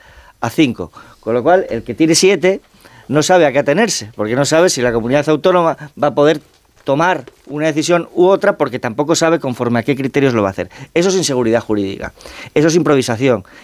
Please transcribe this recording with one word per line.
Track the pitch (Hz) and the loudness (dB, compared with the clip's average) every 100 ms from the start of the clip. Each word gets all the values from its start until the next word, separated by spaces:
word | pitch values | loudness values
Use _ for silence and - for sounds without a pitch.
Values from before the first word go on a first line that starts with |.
| - - - _ | -20 -20 -20 _
a | 117 | -4
cinco. | - 147 107 87 - - - | 0 0 0 -10 -14 -20 -12
Con | - | -4
lo | 120 | -2
cual, | 113 185 - | 2 2 2
el | 113 | -6
que | 107 | -6
tiene | 104 160 165 | -2 0 2
siete | 185 196 180 190 - _ - - - | 2 2 0 -2 -6 _ -20 -20 -4
no | 143 | -2
sabe | 147 185 | 2 4
a | 151 | 4
qué | 127 | 2
atenerse, | 139 151 220 - 107 | 0 0 0 -2 -8
porque | - 107 123 | -6 -4 -2
no | |
sabe | 143 156 180 | 0 2 2
si | 143 | 2
la | 120 | 0
comunidad | 117 113 143 143 | 0 0 0 0
autónoma | 156 180 185 165 - 147 - | 0 2 2 0 -2 -10 -4
va | 143 | -2
a | |
poder | 143 143 160 - _ _ _ | 2 2 0 -6 _ _ _
tomar | - 139 165 156 127 - - | -4 -2 0 -2 -6 -20 -14
una | 143 156 | -6 -2
decisión | 151 151 175 160 | -2 0 -2 -2
u | - 180 | 0 2
otra, | 190 202 202 | 4 0 0
porque | 139 120 | -2 -4
tampoco | 127 110 147 160 | -6 -4 -2 0
sabe | 165 165 | 0 0
conforme | 135 120 120 117 | -2 -4 -2 0
a | |
qué | 117 131 | -2 -2
criterios | 131 143 135 | -2 0 0
lo | 117 | 2
va | 98 | 0
a | |
hacer. | 95 90 - 135 | -2 -8 -12 -6
Eso | 165 185 | -2 0
es | 185 | 0
inseguridad | 156 127 117 113 | 0 -2 0 0
jurídica, | - 107 98 95 - - - - - | 0 -4 -4 -6 -12 -16 -20 -20 -6
eso | - 156 | 0 2
es | 165 | 2
improvisación, | 147 143 127 113 135 113 - - | 2 2 0 0 0 0 -4 -20